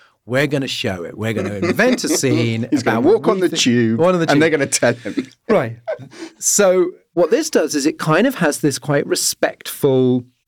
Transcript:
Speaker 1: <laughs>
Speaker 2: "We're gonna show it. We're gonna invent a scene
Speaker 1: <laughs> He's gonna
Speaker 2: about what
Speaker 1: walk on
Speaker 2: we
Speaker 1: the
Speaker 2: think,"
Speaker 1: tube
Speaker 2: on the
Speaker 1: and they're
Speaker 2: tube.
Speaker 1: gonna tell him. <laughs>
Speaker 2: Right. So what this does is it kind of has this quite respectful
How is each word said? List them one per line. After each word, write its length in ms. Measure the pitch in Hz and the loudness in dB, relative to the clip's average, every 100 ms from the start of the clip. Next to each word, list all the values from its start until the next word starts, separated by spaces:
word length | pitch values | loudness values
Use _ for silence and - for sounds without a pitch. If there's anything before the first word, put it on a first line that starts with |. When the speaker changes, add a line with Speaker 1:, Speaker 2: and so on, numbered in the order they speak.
Speaker 1:
<laughs> 240 | _ _ - | _ _ -4
Speaker 2:
"We're 200 | 127 147 | -2 0
gonna 200 | 143 131 | -2 -4
show 360 | - 110 92 | -4 -4 -6
it. 120 | 82 - | -8 -6
We're 160 | 110 | -4
gonna 220 | 107 98 | -4 -4
invent 500 | 101 175 - 240 240 | -4 -4 0 0 0
a 40 | - | -2
scene 580 | 339 135 120 117 113 120 | -2 0 2 0 -2 -2
Speaker 1:
<laughs> 20 | |
He's 120 | - | -2
gonna 160 | 123 117 | 0 0
Speaker 2:
about 80 | 165 | 2
what 60 | 220 | 2
Speaker 1:
walk 60 | 139 | 2
on 60 | 196 | 0
Speaker 2:
we 40 | |
Speaker 1:
the 60 | 175 | 0
Speaker 2:
think," 120 | 160 | 0
Speaker 1:
tube 380 | 131 120 113 113 | 2 2 2 2
Speaker 2:
on 180 | 170 180 | 2 2
the 100 | 160 | 2
Speaker 1:
and 100 | 147 | 2
they're 80 | 160 | 2
Speaker 2:
tube. 80 | 147 | 2
Speaker 1:
gonna 60 | 135 | -2
tell 240 | - 123 | 0 0
him. 340 | 117 104 160 - _ | 0 -4 -8 -8 _
<laughs> 100 | - | -2
Speaker 2:
Right. 300 | 196 120 117 - - 135 - - - | 0 0 -8 -10 -10 -12 -18 -18 -8
So 540 | - 208 196 185 175 - _ | -2 2 4 4 0 -4 _
what 160 | 165 165 | -2 2
this 200 | 247 311 | 2 0
does 240 | 233 156 | 0 0
is 100 | 147 143 | 0 -2
it 120 | - | -2
kind 280 | 156 156 254 | 0 2 2
of 100 | 262 | 0
has 240 | 160 147 | -2 0
this 180 | 151 - | -2 -2
quite 280 | - 143 - | -2 -2 0
respectful 1160 | - - - - - - - 143 131 127 127 123 _ | -2 -4 -2 -4 -4 -14 -2 2 2 2 0 -4 _